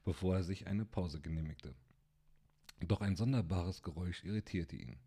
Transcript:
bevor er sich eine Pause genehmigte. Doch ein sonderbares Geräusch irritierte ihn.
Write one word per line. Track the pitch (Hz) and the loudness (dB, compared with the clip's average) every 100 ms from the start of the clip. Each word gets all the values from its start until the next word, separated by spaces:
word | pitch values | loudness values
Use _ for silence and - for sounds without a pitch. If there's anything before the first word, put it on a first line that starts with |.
bevor | - 87 92 95 | -2 2 4 4
er | |
sich | 87 95 95 | 2 -2 0
eine | 101 107 | -2 0
Pause | - 87 78 | 0 -2 -2
genehmigte. | 80 80 78 76 - 64 - _ _ _ _ - _ _ - - | -2 -2 -2 -4 -10 -14 -20 _ _ _ _ -20 _ _ -20 -8
Doch | 85 101 | 0 2
ein | 101 90 | 4 4
sonderbares | 117 131 82 92 87 92 | 4 4 4 2 2 -2
Geräusch | 90 85 90 87 | -6 -4 -4 -4
irritierte | - 107 - 92 82 - | -2 -2 0 -2 -2 -6
ihn. | 62 62 | -10 -14